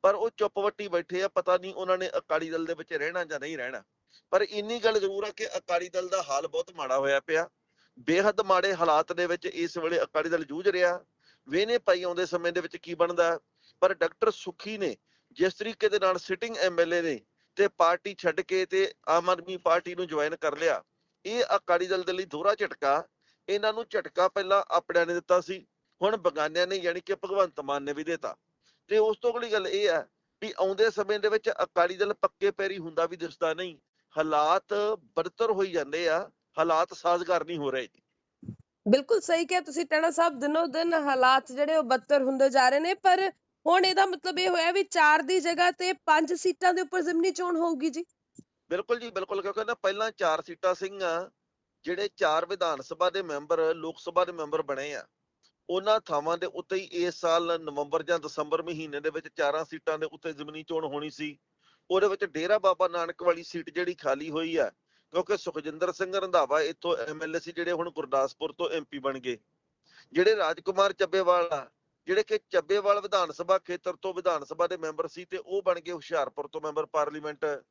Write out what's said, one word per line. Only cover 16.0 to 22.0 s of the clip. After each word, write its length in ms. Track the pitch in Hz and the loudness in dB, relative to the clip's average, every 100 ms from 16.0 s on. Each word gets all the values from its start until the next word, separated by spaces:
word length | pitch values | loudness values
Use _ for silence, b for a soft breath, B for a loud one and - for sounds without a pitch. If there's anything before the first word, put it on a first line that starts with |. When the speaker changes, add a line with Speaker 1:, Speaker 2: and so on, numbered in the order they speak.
| 190 180 | 2 0
Speaker 1:
ਸਿਟਿੰਗ 380 | - 190 233 226 | -4 -6 -6 -2
ਐਮ 220 | 180 170 | 0 2
ਐਲ 140 | 170 | 2
ਏ 60 | 175 | 2
ਨੇ 180 | 165 123 _ _ _ - | 0 -4 _ _ _ 0
ਤੇ 120 | 202 _ | 0 _
ਪਾਰਟੀ 360 | 170 180 202 190 | 2 2 -4 -4
ਛੱਡ 220 | 175 156 | -2 -2
ਕੇ 240 | 185 185 185 | -2 -2 0
ਤੇ 260 | 190 196 - - | 0 0 -2 0
ਆਮ 220 | 165 175 | 2 2
ਆਦਮੀ 260 | 180 175 185 | -2 -2 -4
ਪਾਰਟੀ 360 | 175 170 175 | 2 0 0
ਨੂੰ 120 | 175 180 | -8 -6
ਜੁਆਇਨ 300 | 156 151 165 | -2 -2 -2
ਕਰ 200 | 156 143 | -4 0
ਲਿਆ, 240 | 165 113 - _ _ _ | 0 0 -6 _ _ _
ਇਹ 200 | 190 233 - 196 | -6 -2 0 0
ਅਕਾਲੀ 300 | - 170 180 | 2 0 2
ਦਲ 160 | 185 | -2